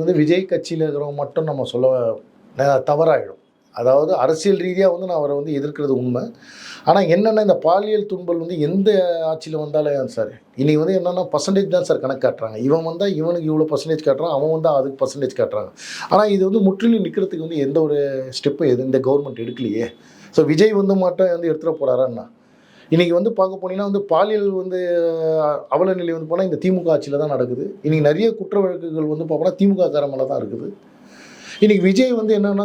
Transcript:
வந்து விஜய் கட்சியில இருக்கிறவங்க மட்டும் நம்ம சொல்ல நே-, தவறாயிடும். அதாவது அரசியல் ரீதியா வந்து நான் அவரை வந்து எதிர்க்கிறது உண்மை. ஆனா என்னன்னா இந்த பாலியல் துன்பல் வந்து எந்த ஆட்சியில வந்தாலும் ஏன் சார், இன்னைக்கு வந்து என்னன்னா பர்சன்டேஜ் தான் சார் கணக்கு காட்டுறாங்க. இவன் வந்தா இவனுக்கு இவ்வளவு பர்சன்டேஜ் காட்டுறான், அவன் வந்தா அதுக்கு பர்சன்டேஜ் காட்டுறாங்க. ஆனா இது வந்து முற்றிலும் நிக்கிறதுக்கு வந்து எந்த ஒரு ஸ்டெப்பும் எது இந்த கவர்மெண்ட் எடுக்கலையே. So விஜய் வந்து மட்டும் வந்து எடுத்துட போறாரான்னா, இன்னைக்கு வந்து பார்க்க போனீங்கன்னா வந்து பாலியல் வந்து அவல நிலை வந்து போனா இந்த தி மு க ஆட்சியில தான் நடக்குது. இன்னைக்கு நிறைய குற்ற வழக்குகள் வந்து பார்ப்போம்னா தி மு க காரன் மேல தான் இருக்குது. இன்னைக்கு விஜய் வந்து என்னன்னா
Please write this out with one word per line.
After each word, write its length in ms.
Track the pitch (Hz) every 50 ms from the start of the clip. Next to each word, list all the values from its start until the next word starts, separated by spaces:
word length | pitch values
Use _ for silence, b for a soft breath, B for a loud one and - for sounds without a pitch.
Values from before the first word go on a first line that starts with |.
| 160
வந்து 160 | 170 180 151
விஜய் 300 | 151 151 170 185 185 - 180
கட்சியில 320 | 160 - - 165 160 156
இருக்கிறவங்க 380 | 151 143 143 147 147 147 143 143
மட்டும் 260 | 139 - 165 160 156
நம்ம 200 | 147 135 123 - -
சொல்ல 160 | 120 123 131 131 127 120 113 110 - - _ _ _ _ - -
நே-, 280 | - 139 143 139 131 - -
தவறாயிடும். 500 | 147 147 165 160 147 120 - - - - _ _ _ _ _ _ _
அதாவது 360 | - 120 123 131 143 156 160 185 143 123
அரசியல் 380 | 143 160 156 - 202 190 175 175
ரீதியா 220 | 185 180 185 196 185
வந்து 180 | 254 - 190
நான் 120 | 185 175 156
அவரை 140 | 147 143 143
வந்து 180 | 143 151 160 151
எதிர்க்கிறது 360 | 139 135 147 147 - 143 139 131 120
உண்மை. 200 | 127 123 120 123 196 233 - B B B B B B B B B B -
ஆனா 100 | 170 202 190 160 170
என்னன்னா 280 | 196 214 220 220 214 214
இந்த 100 | 196 160 131 127
பாலியல் 400 | 160 175 196 214 214 214 208 196 -
துன்பல் 280 | 190 175 180 170 175 165
வந்து 160 | 165 170 180 160 147
எந்த 240 | 151 180 196 196 214 208 190 180 175 170 165 160 160
ஆட்சியில 300 | 160 156 - 156 156 151
வந்தாலும் 340 | 151 147 151 156 151 147 143
ஏன் 160 | 139 127 113 -
சார், 160 | 113 110 104 - - _ _ _ 123
இன்னைக்கு 200 | 139 151 151 151
வந்து 140 | 160 180 196
என்னன்னா 260 | 185 170 180 175 185 180 - -
பர்சன்டேஜ் 400 | 147 - 196 196 196 196 165 175
தான் 140 | 180 180
சார் 120 | - 151 127 131
கணக்கு 200 | 135 135 131 -
காட்டுறாங்க. 320 | 120 - - 113 110 110 110 120
இவன் 220 | 135 156 165 165 165
வந்தா 160 | 165 170 202 202 185 151
இவனுக்கு 300 | 156 170 175 170 160 156
இவ்வளவு 200 | 156 156 151 -
பர்சன்டேஜ் 340 | 147 151 147 160 160 151 -
காட்டுறான், 280 | 147 131 131 160 170 151
அவன் 180 | 139 147 156 160
வந்தா 180 | 160 160 165 147
அதுக்கு 220 | 139 131 135 135 -
பர்சன்டேஜ் 340 | 135 127 - 143 135 120 - -
காட்டுறாங்க. 320 | 110 - - 107 104 - - B B B B B B
ஆனா 160 | B - 190 214 214 202
இது 60 | 190 190 190
வந்து 120 | 202 226 196
முற்றிலும் 380 | 190 190 190 226 233 233 214 180
நிக்கிறதுக்கு 400 | 165 - 208 185 - - 160 160
வந்து 120 | 165 165 151 139
எந்த 120 | 135 147 165 160
ஒரு 100 | 147 147 147 143 139 135 131 131 131 127
ஸ்டெப்பும் 340 | - - 131 104 - 170 135 123
எது 140 | 117 113 131
இந்த 120 | 131 127 - 127
கவர்மெண்ட் 340 | 139 143 143 135 117 113 113
எடுக்கலையே. 400 | - - - 123 104 104 113 117 113 - B B B B B B B B
So 80 | - 156 143 156
விஜய் 200 | 156 208 220 214 196
வந்து 140 | 202 190 196 190 185
மட்டும் 300 | 180 180 - 190 180 175
வந்து 160 | 170 170 165
எடுத்துட 220 | 156 156 156 165 160 147
போறாரான்னா, 440 | 143 127 127 123 131 127 117 110 101 - - b b b b b b b b b b b
இன்னைக்கு 220 | 160 165 175 170 170 175
வந்து 140 | 196 226 233 196
பார்க்க 200 | 190 190 196 196
போனீங்கன்னா 300 | 185 180 185 196 202 202
வந்து 140 | 196 202 202 - 165
பாலியல் 360 | 160 196 214 214 208 202 202 190 185
வந்து 200 | 185 185 185 180 180 175 175 170 170 165 165 165 160 160 160 156 151 151 147 - - - 135
அவல 240 | - 185 190 190 185
நிலை 100 | 175 170 165
வந்து 140 | 160 160 156 165
போனா 160 | 185 190 185
இந்த 120 | 156 147 -
தி 60 | 185
மு 100 | 185 180
க 140 | 170 165 156
ஆட்சியில 280 | 143 - 143 139 143 156
தான் 120 | 151 139
நடக்குது. 300 | 123 123 120 123 127 160 202 196 - -
இன்னைக்கு 260 | 151 156 156 147 143
நிறைய 180 | 156 175 220 226 220 214
குற்ற 160 | 190 - 208 202 190
வழக்குகள் 480 | 180 180 - 165 165 156 160 151 151 151
வந்து 140 | 156 165 160
பார்ப்போம்னா 280 | 160 147 170 185 180 -
தி 60 | 196 202
மு 80 | 196
க 160 | 180 180 151 143
காரன் 180 | 147 143 139 135
மேல 160 | 131 135 135 139
தான் 80 | 127
இருக்குது. 280 | 113 101 110 - - 202 202 - - - - - B B B B B B B B B B B B 208
இன்னைக்கு 200 | 208 208 185 175
விஜய் 220 | 190 196 220 254 254 240
வந்து 160 | 226 214 214 220
என்னன்னா 280 | 208 202 202 196 196